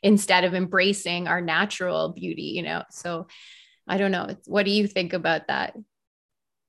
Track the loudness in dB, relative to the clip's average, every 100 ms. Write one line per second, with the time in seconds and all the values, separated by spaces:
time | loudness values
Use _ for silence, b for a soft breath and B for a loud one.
0 | 6 6 6 4 4 0 0 2 2 2
1 | -2 -4 -2 -2 0 0 0 -2 -2 -2
2 | -2 -4 -8 -8 -8 -6 -6 -6 -8 -12
3 | -8 -8 -10 B B B B B -4 0
4 | 0 -2 -4 -10 -2 0 2 2 0 -2
5 | -2 -2 0 -2 -2 -4 -4 -8 -20 _
6 | _ _ _ _ _ _